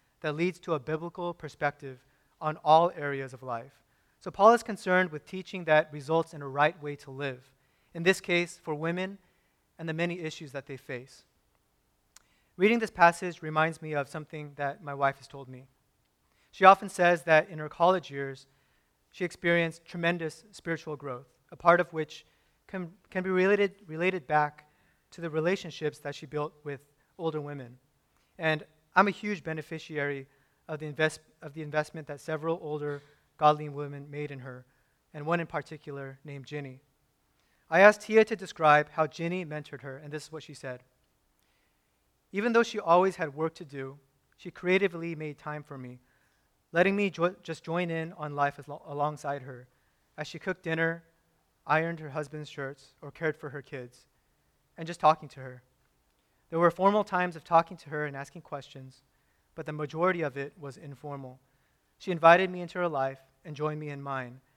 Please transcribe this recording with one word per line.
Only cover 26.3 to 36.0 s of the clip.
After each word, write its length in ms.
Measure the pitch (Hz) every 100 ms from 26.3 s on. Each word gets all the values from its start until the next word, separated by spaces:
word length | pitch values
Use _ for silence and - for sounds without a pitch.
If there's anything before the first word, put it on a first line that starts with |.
| 147 151 -
with 160 | 147 139 - _ _ -
older 240 | 165 151
women. 360 | 143 143 120 127 _ _ _ _ _ -
And 280 | 160 156 - _ _ 185
I'm 140 | 202
a 20 |
huge 320 | - 208 190
beneficiary 840 | 160 160 147 160 - 151 143 139 135 _ _ _ -
of 100 | 156
the 60 | 151
invest-, 340 | 143 156 - _ _
of 120 | 156
the 80 | 151
investment 460 | 151 151 151 160 147
that 140 | 143
several 360 | - 156 160 170
older 420 | 156 151 147 143 - _ _ _
godly 300 | 151 151 151
women 420 | 143 143 143 143
made 220 | 143 147
in 80 | 135
her, 260 | 127 127 - _ _ _ _
and 120 | 151 147
one 160 | 170
in 60 | 165
particular 720 | 160 - 151 - 139